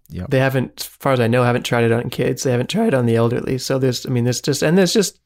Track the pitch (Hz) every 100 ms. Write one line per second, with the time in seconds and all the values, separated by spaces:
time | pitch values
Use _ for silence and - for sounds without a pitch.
0 | - 87 90 135 131 131 120 - - -
1 | 143 131 113 123 120 117 - 120 117 117
2 | 127 - 123 131 135 123 127 202 226 135
3 | 120 113 117 123 - 131 - 135 131 123
4 | - 123 120 123 - 139 151 185 180 220
5 | 185 -